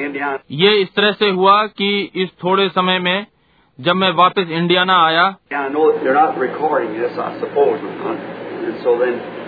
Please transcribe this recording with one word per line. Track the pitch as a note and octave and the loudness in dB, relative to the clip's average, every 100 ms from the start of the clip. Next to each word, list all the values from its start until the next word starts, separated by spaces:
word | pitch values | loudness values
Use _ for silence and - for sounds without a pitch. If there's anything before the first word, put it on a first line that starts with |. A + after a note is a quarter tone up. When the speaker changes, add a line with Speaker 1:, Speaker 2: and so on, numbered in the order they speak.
| C#3+ | -4
Speaker 1:
Indiana. | C#3 C#3+ C3+ - | -6 -6 -6 -8
Speaker 2:
ये | C#3 F#3+ G#3+ | 0 2 2
इस | F#3 - | 0 0
तरह | G3+ | 0
से | G3 G#3 | 0 0
हुआ | F#3 F#3+ G3+ G#3+ - | 2 4 4 2 -2
कि | G3+ G3+ G3 F3 | -2 -2 -4 -4
इस | F#3 - | -6 -4
थोड़े | F3 F#3+ G3 | -2 0 0
समय | F#3+ F#3 F#3 | 0 0 0
में | F3+ F#3+ G#3+ _ _ _ _ - | 0 -2 -4 _ _ _ _ -6
जब | C3+ F#3 | -2 0
मैं | F#3+ | 2
वापस | E3 F3+ F#3 E3+ | 4 4 2 -2
इंडियाना | D#3+ E3+ F3+ F#3 F#3 D#3+ | 0 2 2 4 4 4
आया, | E3 F#3 F#3+ - | 4 0 -2 -8
Speaker 1:
I | C#3+ C3+ D3 | -6 -4 2
know | D#3 - | 2 2
they're | C3 C#3 | 2 2
not | - - | 2 0
recording | - - - C3 A2+ A2 | -4 -2 -2 0 -2 -4
this, | A#2+ A#2+ | -6 -4
I | - - | -8 -8
suppose, | - - C3+ - | -4 2 2 2
and | - - - - - - - - - A2+ | -6 -8 -8 -8 -10 -12 -12 -8 -8 -4
so | C3+ A#2+ | 0 2
then, | B2 A#2+ - - | 0 -2 -8 -14